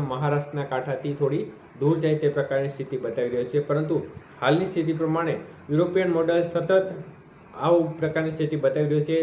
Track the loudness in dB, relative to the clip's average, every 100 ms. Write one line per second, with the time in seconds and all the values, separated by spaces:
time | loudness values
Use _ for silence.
0 | -2 -2 0 0 -2 -6 -4 -4 -4 -4
1 | -4 -2 0 0 -4 -12 -16 -2 0 2
2 | 2 2 2 0 0 0 -2 -6 -6 -6
3 | -4 -2 -2 -2 0 -2 0 0 0 -2
4 | -4 -12 -18 -2 2 2 2 -2 -2 0
5 | 0 0 0 -4 -8 -14 -2 0 2 2
6 | 2 2 2 2 2 0 2 2 2 -6
7 | -14 -18 -20 -20 -18 -2 4 4 4 -2
8 | -2 0 -2 -2 -2 0 2 2 2 2
9 | 2 2